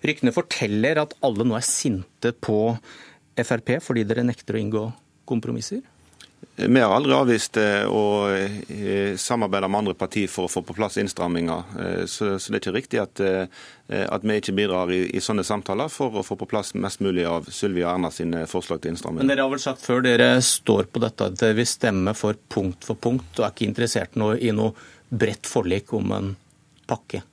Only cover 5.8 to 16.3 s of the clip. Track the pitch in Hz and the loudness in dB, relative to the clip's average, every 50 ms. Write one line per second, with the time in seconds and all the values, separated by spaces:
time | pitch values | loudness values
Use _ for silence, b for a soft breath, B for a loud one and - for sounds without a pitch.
5.8 | 269 _ _ _ _ _ - _ - _ _ _ - _ _ - 98 104 123 135 | -10 _ _ _ _ _ -20 _ -20 _ _ _ -20 _ _ -2 4 6 6 8
6.8 | 120 104 95 123 147 139 135 135 139 120 117 107 - - - 113 107 104 101 101 | 8 6 6 4 4 4 4 4 6 4 4 2 2 0 2 2 4 4 4 2
7.8 | 107 101 101 107 104 104 104 104 101 101 98 95 98 98 104 104 - - - 104 | 2 2 2 2 2 4 2 2 2 2 2 0 0 -2 -4 -8 -10 -10 -8 -6
8.8 | 104 95 98 101 98 101 95 90 - - 123 120 110 98 98 98 98 95 101 104 | -4 -2 0 0 0 0 -2 -4 -2 0 0 0 2 2 2 0 2 2 0 0
9.8 | 107 98 87 - 95 90 - 107 98 92 - - 92 85 - 95 90 - 87 98 | 0 0 -2 -2 -4 -2 0 -2 -2 -2 -2 -2 -2 -2 -2 -4 -6 -6 -4 -4
10.8 | 107 98 - 104 101 95 - - 90 87 87 87 85 85 82 85 90 95 98 92 | -2 -2 0 -2 -2 -2 -2 -2 -2 0 0 0 0 -2 -2 -4 -6 -10 -8 -6
11.8 | 92 92 90 90 90 90 - - 107 101 98 95 - - 104 98 - 98 90 117 | -4 -4 -2 -4 -4 -6 -4 -4 -2 -2 -2 -4 -4 -4 -4 -4 -2 -2 -4 -4
12.8 | 135 - - 117 101 92 _ - 98 95 95 95 92 90 B B B B B B | -4 -2 -2 -2 -2 -2 _ -2 0 2 2 0 -2 -4 B B B B B B
13.8 | B - 104 101 95 - - 101 101 107 107 104 101 - 98 98 104 98 90 92 | B -6 -4 -4 -2 -2 -2 -2 0 0 -2 0 -2 -2 0 0 0 0 0 0
14.8 | 90 87 92 92 92 - - 95 - - 110 104 92 - 104 101 90 - 98 107 | 0 0 0 0 0 0 -2 -4 -2 -2 -2 -2 0 -2 -4 -4 -2 -4 -2 -2
15.8 | 143 156 - - 143 127 110 101 95 - | -2 -4 -4 -4 -4 -2 -2 -4 -4 -4